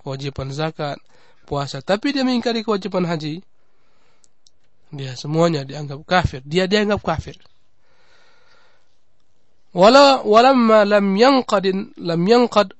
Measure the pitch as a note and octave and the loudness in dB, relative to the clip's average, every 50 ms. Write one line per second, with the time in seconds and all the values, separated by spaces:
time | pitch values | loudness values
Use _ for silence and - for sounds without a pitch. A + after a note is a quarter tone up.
0 | _ C#3+ C3+ C3+ C#3+ C#3 - - C3+ C3+ C3+ D3 D#3 D#3+ D#3 - D3+ C#3+ C#3+ - | _ -12 -10 -10 -10 -10 -10 -10 -10 -10 -8 -6 -6 -8 -6 -8 -10 -10 -10 -12
1 | - - - - - - - - - - D3 C#3+ C#3 C3 - C3+ - - F#3+ G#3+ | -16 -20 -20 -20 -20 -20 -20 -20 -12 -8 -6 -6 -6 -8 -10 -10 -4 -2 -2 -2
2 | - C#4+ C#4 C#4 B3+ B3+ B3+ A#3 - A#3+ A3+ A#3 G#3+ A#3 G#3 G3 - F#3+ F#3+ F#3 | -2 -2 -2 0 -2 0 -2 -2 -2 -4 -4 -4 -4 -4 -4 -4 -4 -4 -4 -4
3 | F3+ E3 E3+ D3+ D#3 D3 D#3 F#3 - - - - - - - - - - - - | -2 -2 -4 -6 -6 -10 -10 -12 -14 -20 -20 -20 -20 -20 -20 -20 -20 -20 -20 -20
4 | - - - - - - - - - - - - - - - - - - D3+ C#3 | -20 -20 -20 -20 -20 -20 -20 -20 -20 -20 -20 -20 -20 -20 -20 -20 -20 -18 -16 -14
5 | C3+ C3 B2+ - - D3 D3+ E3 E3+ E3+ D#3+ C#3 C3+ C#3 C#3 D3 D3 C3+ C3+ C#3+ | -14 -14 -14 -12 -10 -4 0 0 0 0 0 -4 -6 -10 -12 -12 -12 -12 -14 -14
6 | - - F3+ F3+ - - D3+ C3 C3+ C#3+ D#3 F3+ F#3+ F#3 G#3 G#3+ G#3 G#3 G#3 F#3+ | -6 -2 0 0 0 -2 -6 -12 -12 -4 -2 -2 0 0 0 0 0 -2 -4 -4
7 | - F3+ D#3+ - - - - - - - - - - - - - - - - - | -4 -6 -6 -6 -10 -14 -18 -20 -20 -20 -20 -20 -20 -20 -20 -20 -20 -20 -20 -20
8 | - - - - - - - - - - - - - - - - - - - - | -20 -20 -20 -20 -20 -20 -20 -20 -20 -20 -20 -20 -20 -20 -20 -20 -20 -20 -20 -20
9 | - - - - - - - - - - - - - - - F3 F#3 A3+ C4 C#4 | -20 -20 -20 -20 -20 -20 -20 -20 -20 -20 -20 -20 -20 -8 2 4 6 8 8 8
10 | C#4+ C#4 C4+ B3+ - G#3+ G#3 A3+ A#3+ C4 C#4 B3 A#3 A3 A3 G#3+ G3+ G3+ G#3 G#3 | 6 6 4 2 0 2 4 6 6 6 4 4 4 4 4 4 4 4 2 0
11 | G3+ G3 F#3+ G3+ A#3+ C#4 C#4 C4 A#3+ - G#3+ F#3+ F3+ G3 F#3 F#3+ A3 - - - | 2 0 2 4 4 4 4 2 0 0 -2 -2 0 -2 -4 -4 -8 -10 -14 -10
12 | - E3+ E3 E3+ F3 G3+ A#3 B3 B3 A3 - G#3 G3+ G3 - | -6 -4 -2 0 2 2 4 4 2 2 2 0 0 0 -6